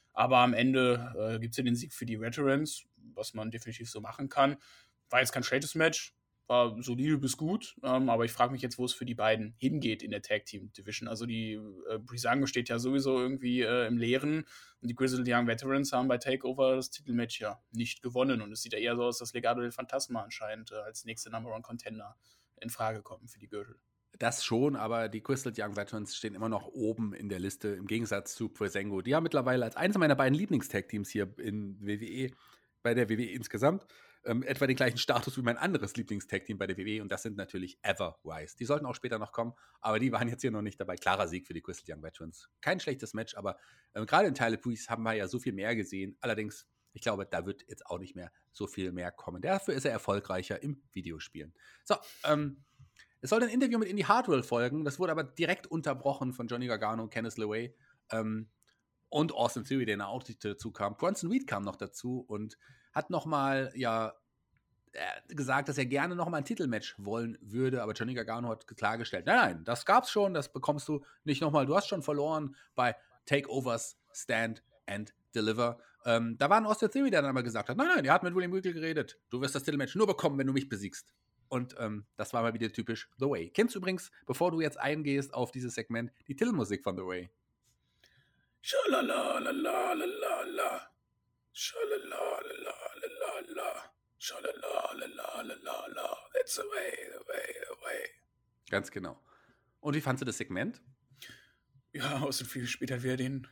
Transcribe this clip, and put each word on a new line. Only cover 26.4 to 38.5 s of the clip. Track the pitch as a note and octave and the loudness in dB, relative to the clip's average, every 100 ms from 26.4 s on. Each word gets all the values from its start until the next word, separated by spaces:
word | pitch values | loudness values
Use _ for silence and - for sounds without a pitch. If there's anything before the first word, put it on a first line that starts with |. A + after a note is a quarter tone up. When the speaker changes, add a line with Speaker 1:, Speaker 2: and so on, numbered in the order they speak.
| A2+ | -2
Speaker 2:
noch | G#2 - | -2 -4
oben | - A2 A2+ A2 | -2 -2 0 -2
in | G2 G2+ | -4 -6
der | F#2 | -4
Liste, | F#2+ - G#2 | -4 -4 -4
im | G2 G2 | -4 -2
Gegensatz | G#2+ A2 G2+ - - | -2 0 -2 -4 -6
zu | A2 | -6
Breezango. | - G2+ G2 G2+ G2 | -2 -2 -2 -2 -2
Die | F#2+ D3 | 2 2
haben | |
mittlerweile | E3 D3 B2+ B2+ | 2 0 2 2
als | A#2 - | 0 0
eines | F3+ G#3 | 0 4
meiner | D#3+ | 6
beiden | C#3 C3 D3 | 6 6 4
Lieblingstag-Teams | G3+ C#3+ - G2+ - G#2+ G2 | 4 0 2 -2 -2 -6 -4
hier | G#2+ G2 G#2+ | -2 -2 -4
in | A2 G#2+ G2+ G2 | -6 -4 -6 -8
W | G2+ G#2 | -4 -4
W | A2+ | -4
E, | A2 C#3 - - - _ _ | -6 -6 -8 -20 -20 _ _
bei | A#2+ | 2
der | A#2+ A2 | 4 4
W | A2 | 2
W | |
E | A#2 | 0
insgesamt, | B2 A2 G#2+ C3+ F#3+ - - - - | -4 -4 4 4 4 -4 -20 -20 -10
ähm, | - A#2 | -2 0
etwa | C3 C3+ C3 | 0 2 4
den | |
gleichen | B2+ B2+ A#2 | 4 4 2
Status | - B2 B2 C3 | 2 2 2 -2
wie | |
mein | A#2 A#2 | 0 2
anderes | F3 E3 G2+ - | 2 0 -2 -6
Lieblingstag-Team | A2+ G#2 - G2 - G2+ | -4 -4 -2 -4 -4 -4
bei | F#2+ | -4
der | F#2+ | -4
W | G2 | -4
W | G#2+ | -4
E | |
und | G2+ | -4
das | G2 | -6
sind | A2+ G2+ | -6 -8
natürlich | F#2+ F#2+ F2+ - | -6 -6 -6 -6
Everrise. | G#2+ F#2+ F2+ - - D#2+ D#2 | -2 0 -2 -6 -10 -10 -10